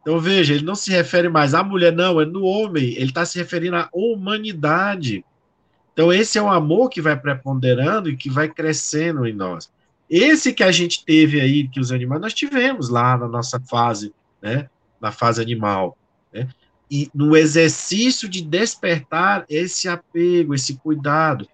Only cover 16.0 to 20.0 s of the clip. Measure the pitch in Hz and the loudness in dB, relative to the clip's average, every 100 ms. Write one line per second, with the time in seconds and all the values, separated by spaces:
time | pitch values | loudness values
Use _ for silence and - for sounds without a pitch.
16 | _ _ _ 107 131 - _ _ _ 143 | _ _ _ -10 -10 -10 _ _ _ -6
17 | 147 143 147 156 156 156 160 - - 190 | -4 0 4 6 6 4 2 2 -4 0
18 | 247 254 214 185 160 170 226 - 190 165 | 0 0 -6 -10 -4 -2 -2 -4 -4 -4
19 | 127 160 185 202 170 151 180 - 185 175 | -4 -2 0 0 -2 -4 -4 -6 -6 -6